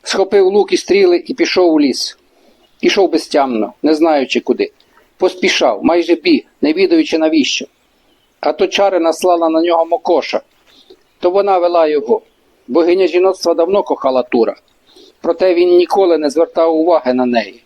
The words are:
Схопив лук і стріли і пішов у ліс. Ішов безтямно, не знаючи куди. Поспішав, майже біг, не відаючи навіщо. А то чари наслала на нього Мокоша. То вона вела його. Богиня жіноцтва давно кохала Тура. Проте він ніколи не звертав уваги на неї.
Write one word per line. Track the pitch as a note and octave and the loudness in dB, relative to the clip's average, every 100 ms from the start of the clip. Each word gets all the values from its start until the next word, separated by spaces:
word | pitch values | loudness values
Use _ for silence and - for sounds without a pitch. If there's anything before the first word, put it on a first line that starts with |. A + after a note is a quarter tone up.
Схопив | - G#3+ F#3+ G#3 F#3 | -6 -4 0 2 4
лук | G3+ F#3+ | 2 0
і | F3+ | -2
стріли | - F#3+ F#3 F3 - | 0 2 2 0 -2
і | |
пішов | C3 - - F3 | -4 -2 2 2
у | D#3 | 2
ліс. | C#3+ A2+ - - _ _ _ _ _ _ | 0 -2 -8 -12 _ _ _ _ _ _
Ішов | - - F3+ | -2 0 0
безтямно, | D#3 - - - A#2 G#2 - | 0 -2 -2 0 -2 -6 -4
не | D3 | -2
знаючи | D#3 E3 D3 B2+ A#2 | 2 2 0 -2 -4
куди. | - A2+ G2+ _ _ _ _ _ | -2 -2 -4 _ _ _ _ _
Поспішав, | F#3 F3+ F#3 - D3+ G#2+ | -4 -2 -4 0 0 0
майже | C3+ F3 D#3+ E3 | 0 0 0 -2
біг, | F3+ C#3 - _ | 2 0 -2 _
не | C#3+ | -4
відаючи | D#3+ G3 E3 D#3 D#3+ | 0 0 0 0 -2
навіщо. | D#3+ D#3+ B2 - - _ _ _ _ _ _ _ | 0 0 -2 -4 -10 _ _ _ _ _ _ _
А | D3 | -6
то | D3+ F#3+ | -2 -4
чари | - G3 F#3 | 0 0 0
наслала | E3 D#3+ F#3 E3+ E3 | -2 -2 0 0 0
на | D#3+ | 0
нього | E3+ E3+ E3 | 0 0 0
Мокоша. | E3+ - E3 - - - _ _ _ _ - _ _ | -4 0 -2 -2 -8 -8 _ _ _ _ -20 _ _
То | F3+ | -2
вона | F#3+ G3+ F#3 | 0 0 0
вела | F3 F3 D#3+ | 2 2 2
його. | D3+ A#2 A2 _ _ _ _ - | 0 0 -2 _ _ _ _ -4
Богиня | C3+ E3+ F#3 F3+ | 0 2 2 0
жіноцтва | F3 F#3+ F#3 F3 | 2 0 -2 -2
давно | E3 E3 G3+ | -2 0 0
кохала | - C#3+ C3+ C3 | -2 -4 -2 -2
Тура. | - B2 G#2 - _ _ _ _ - _ | -2 0 0 -2 _ _ _ _ -20 _
Проте | E3 E3 F#3 | -6 0 0
він | F3 F3+ | 2 4
ніколи | F3 F3 G#3 F#3+ D#3+ | 2 2 0 2 0
не | D3+ | 0
звертав | C#3+ E3 - E3 D#3+ | -2 -2 0 0 2
уваги | E3 D#3+ B2+ | 2 0 0
на | B2+ B2+ | -2 0
неї. | A#2+ G2+ F#2 | -2 -4 -14